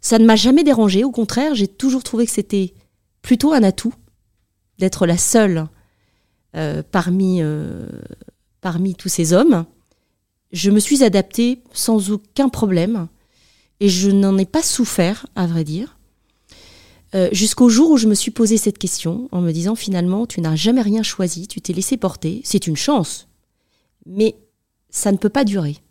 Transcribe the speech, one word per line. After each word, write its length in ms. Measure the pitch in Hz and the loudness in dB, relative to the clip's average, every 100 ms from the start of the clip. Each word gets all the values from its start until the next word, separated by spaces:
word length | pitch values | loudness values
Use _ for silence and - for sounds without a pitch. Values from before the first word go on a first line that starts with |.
Ça 180 | - 226 | 2 4
ne 60 | |
m'a 120 | 226 220 | 6 6
jamais 280 | 220 277 | 4 4
dérangée, 400 | 294 240 214 190 | 4 4 2 2
au 60 | 262 | 0
contraire, 440 | 240 220 - 294 | -2 -4 -2 -2
j'ai 140 | 269 196 | 0 -2
toujours 340 | _ 269 262 | _ -2 -2
trouvé 240 | - 226 233 | -4 -2 -2
que 60 | |
c'était 420 | - 202 202 190 _ _ _ _ _ | -2 -4 -2 -4 _ _ _ _ _
plutôt 300 | - 247 285 | -2 2 2
un 100 | 302 | 4
atout 320 | 202 190 226 - _ _ _ _ _ _ _ _ | 2 2 -6 -8 _ _ _ _ _ _ _ _
d'être 280 | 185 - 175 | -4 0 0
la 120 | 170 | 0
seule, 500 | - 226 208 170 156 _ _ _ _ _ _ _ _ | 2 2 2 0 -6 _ _ _ _ _ _ _ _
euh, 280 | - 156 151 156 | -8 -6 -6 -4
parmi, 540 | 190 180 180 190 185 | -2 0 0 0 0
euh, 440 | 156 151 151 - - - - - - _ _ _ | -2 -4 -8 -10 -14 -14 -16 -20 -20 _ _ _
parmi 340 | 185 170 190 | -8 -4 -4
tous 140 | 180 185 | -4 -6
ces 240 | - 165 | -2 2
hommes. 320 | 180 302 208 165 _ _ _ _ _ _ _ _ | 4 4 2 0 _ _ _ _ _ _ _ _
Je 180 | 180 185 | -4 2
me 80 | 208 | 2
suis 240 | 202 285 | 2 4
adaptée 580 | 247 196 190 - 240 247 _ | 4 4 0 -2 -2 -2 _
sans 380 | - - 226 190 | -8 0 0 0
aucun 380 | 208 _ - 277 | -6 _ -2 -2
problème 600 | - 214 180 175 226 165 _ _ _ _ _ _ _ | 0 0 0 0 -2 -6 _ _ _ _ _ _ _
et 80 | 202 | 0
je 220 | 180 196 | 2 2
n'en 280 | 196 196 190 | 2 2 2
ai 80 | 190 | 0
pas 160 | 311 | -2
souffert, 640 | 320 - 240 - 175 214 - | -4 -2 -4 0 -2 -2 -10
à 120 | - 175 | -4 -2
vrai 180 | 165 | -2
dire. 340 | 151 156 254 _ _ _ _ _ _ - - - _ _ _ | -4 -6 -10 _ _ _ _ _ _ -20 -20 -20 _ _ _
Euh, 140 | 190 185 | -2 0
jusqu'au 360 | 196 214 - 247 | 0 -2 4 4
jour 220 | 220 320 | 6 4
où 60 | 294 | 4
je 120 | 220 | 4
me 60 | |
suis 160 | 208 - | 0 -2
posé 260 | - 226 220 | -2 2 2
cette 220 | 208 196 | 0 -4
question 500 | 185 - 165 180 254 | -6 -6 -6 -8 -6
en 80 | 180 | -4
me 120 | 175 | -2
disant, « 220 | 160 175 220 | -2 -4 -4
Finalement, 500 | - 185 175 190 233 | -4 -2 -2 -2 -4
tu 140 | - | -4
n'as 160 | 160 156 | -2 0
jamais 260 | 180 254 | 0 0
rien 200 | 214 220 | 2 -2
choisi, 460 | 214 - 185 165 190 | -4 -4 -6 -6 -12
tu 120 | - | -14
t'es 120 | - | -8
laissé 240 | 175 190 262 | -6 -4 -4
porter, 460 | - - 160 202 | -4 -4 -8 -8
c'est 220 | - 202 - | -2 -2 -2
une 100 | 151 | -4
chance, 520 | - 285 165 - - _ _ _ _ _ _ _ - | 0 0 -2 -8 -16 _ _ _ _ _ _ _ -14
mais 300 | 190 220 - _ _ _ _ _ | -2 -2 -2 _ _ _ _ _
ça 200 | - 208 | -6 -2
ne 60 | 196 | 0
peut 140 | 208 | 0
pas 140 | 269 | 0
durer. » 340 | 240 202 151 147 _ | 0 0 -4 -6 _